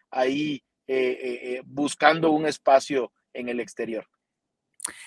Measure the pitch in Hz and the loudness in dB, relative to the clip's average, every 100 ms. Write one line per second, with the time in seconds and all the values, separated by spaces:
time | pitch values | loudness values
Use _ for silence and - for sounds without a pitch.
0 | - 131 131 139 151 139 _ _ - 131 | -10 -2 0 0 -2 -6 _ _ -4 0
1 | 127 123 127 120 127 127 127 131 143 - | 0 -2 -6 -8 -8 -10 -8 -4 -4 2
2 | 151 160 160 156 156 - - 139 - 139 | 4 4 4 2 0 0 6 6 4 -4
3 | 113 _ _ 123 123 120 104 - 113 110 | -4 _ _ -12 -6 -6 -6 -6 -6 -6
4 | - _ _ _ _ _ _ _ - - | -10 _ _ _ _ _ _ _ -14 -12